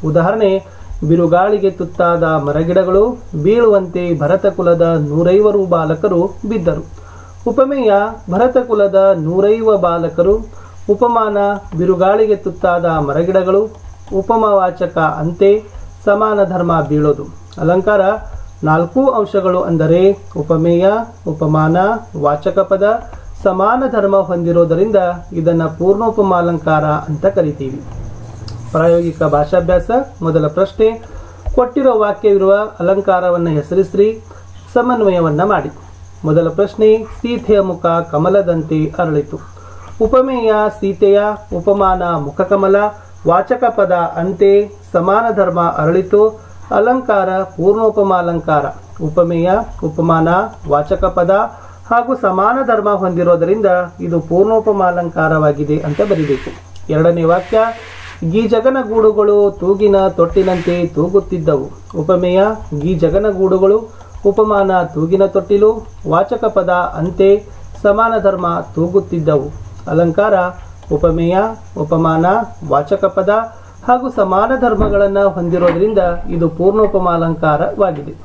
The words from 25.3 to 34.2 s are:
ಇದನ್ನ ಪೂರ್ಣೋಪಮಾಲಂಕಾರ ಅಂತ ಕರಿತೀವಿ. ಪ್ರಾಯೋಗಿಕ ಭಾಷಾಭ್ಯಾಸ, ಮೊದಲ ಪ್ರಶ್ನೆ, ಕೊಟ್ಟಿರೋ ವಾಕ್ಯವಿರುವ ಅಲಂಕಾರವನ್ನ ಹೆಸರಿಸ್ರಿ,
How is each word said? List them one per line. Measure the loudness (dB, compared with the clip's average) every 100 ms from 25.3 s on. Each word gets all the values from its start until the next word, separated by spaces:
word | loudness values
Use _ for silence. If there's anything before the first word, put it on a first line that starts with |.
ಇದನ್ನ | -4 0 0 -2
ಪೂರ್ಣೋಪಮಾಲಂಕಾರ | -2 0 2 0 0 0 2 0 -2 0 0
ಅಂತ | 2 -2 -4 -2 0
ಕರಿತೀವಿ. | 0 -2 -2 -8 -8 -12 -12 -12 -14 -16 -14 -14 -12 -6
ಪ್ರಾಯೋಗಿಕ | 0 4 4 2 0
ಭಾಷಾಭ್ಯಾಸ, | 0 2 2 0 2 0 2 -2 -2 -6
ಮೊದಲ | -2 0 0
ಪ್ರಶ್ನೆ, | 0 -2 2 0 0 -12 -18 -18 -12 -4 0
ಕೊಟ್ಟಿರೋ | 0 2 2 2
ವಾಕ್ಯವಿರುವ | 0 0 2 4 4 2 0 -4
ಅಲಂಕಾರವನ್ನ | 0 0 2 0 2 0 0
ಹೆಸರಿಸ್ರಿ, | -2 -2 -2 0 2 0 0